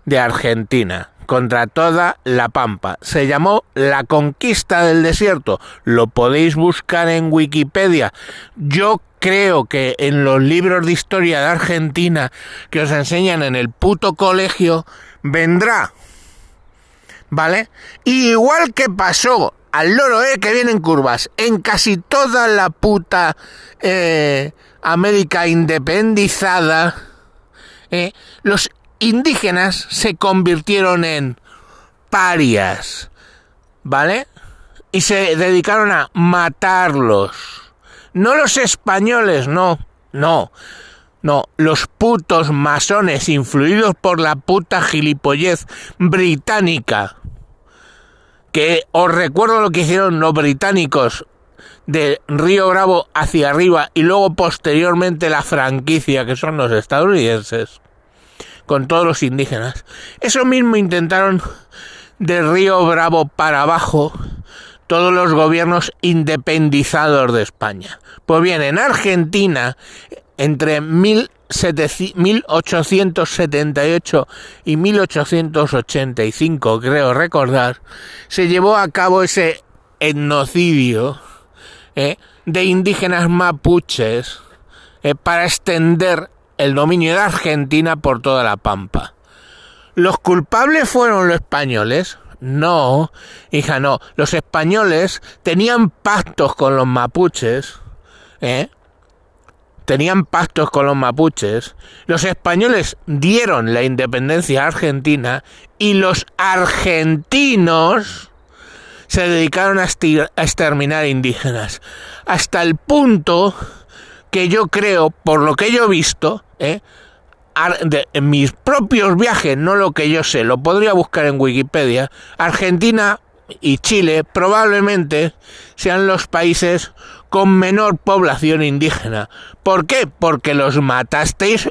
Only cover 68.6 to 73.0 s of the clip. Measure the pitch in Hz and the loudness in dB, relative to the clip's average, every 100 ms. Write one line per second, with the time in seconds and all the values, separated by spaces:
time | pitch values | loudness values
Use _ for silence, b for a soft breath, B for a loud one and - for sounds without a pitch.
68.6 | 139 165 269 - 202 180 160 202 196 143 | -2 0 0 0 0 0 0 0 0 0
69.6 | 123 127 B B B - - - 143 143 | -4 -8 B B B -20 -16 -4 -2 0
70.6 | 156 151 156 165 202 214 262 _ - - | 0 -2 0 2 4 2 0 _ -12 -4
71.6 | 185 156 147 - 185 185 180 220 - 160 | -4 -2 -4 -4 -6 -2 0 0 0 -4
72.6 | - 175 156 196 | -2 -2 0 0